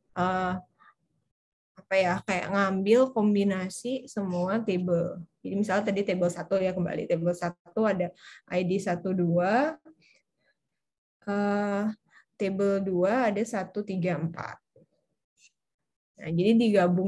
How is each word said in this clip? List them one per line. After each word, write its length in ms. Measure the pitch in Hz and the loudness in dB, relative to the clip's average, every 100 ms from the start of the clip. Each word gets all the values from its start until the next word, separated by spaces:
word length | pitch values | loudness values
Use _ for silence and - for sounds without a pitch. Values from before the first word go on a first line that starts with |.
| _ 185 | _ -4
eh, 400 | 180 185 185 185 - _ - _ _ _ _ _ _ _ _ - | -2 0 -2 -4 -10 _ -20 _ _ _ _ _ _ _ _ -18
apa 180 | - 190 | -2 2
ya, 240 | 180 190 | 2 0
kayak 320 | - 180 - 196 | -2 -4 -2 0
ngambil 560 | 196 190 196 233 262 | 0 0 4 4 4
kombinasi 960 | 240 208 202 202 190 185 - 240 254 254 | 2 2 4 2 0 -4 -8 -6 -6 -6
semua 560 | - 196 175 185 220 | -6 -4 -2 -2 -2
table. 560 | 220 180 180 170 170 175 - _ | 0 -2 0 0 -2 -6 -14 _
Jadi 100 | 180 196 | -6 -4
misalnya 320 | 208 196 214 | 0 0 0
tadi 160 | 196 202 | -2 -2
table 240 | 180 175 | 0 0
satu 240 | 175 165 196 | -2 -2 0
ya, 160 | 185 | 0
kembali. 320 | 180 170 - | -2 -4 -4
Table 320 | 175 170 170 175 | -2 0 0 -2
satu 480 | 175 - - - | -6 -8 -8 -2
ada 240 | 220 185 175 - - - - | 0 0 -2 -6 -20 -20 -6
I 160 | 180 | -2
D 160 | 180 185 | 0 0
satu 320 | 190 175 190 | -2 -4 -2
dua, 640 | 185 175 170 180 226 302 320 320 - _ _ _ _ _ _ _ _ _ _ _ _ - | 0 2 2 4 2 0 -4 -16 -20 _ _ _ _ _ _ _ _ _ _ _ _ -6
eh, 560 | 202 202 202 208 202 214 214 _ - _ | -2 0 0 0 -2 -2 -4 _ -20 _
table 480 | - 196 190 202 196 | -6 -4 0 0 0
dua 480 | 196 180 185 240 233 | 0 2 2 2 0
ada 80 | 202 226 | 0 -2
satu, 400 | 202 185 208 208 | -4 -6 -8 -6
tiga, 320 | 185 175 151 | -2 -2 -2
empat. 400 | 165 170 - - _ - _ _ _ _ _ _ _ _ _ _ _ _ _ - | -4 -6 -12 -12 _ -20 _ _ _ _ _ _ _ _ _ _ _ _ _ -14
Nah, 160 | 156 | -6
jadi 240 | 170 196 226 | 0 4 4
digabung 480 | 233 202 180 180 | 6 4 4 2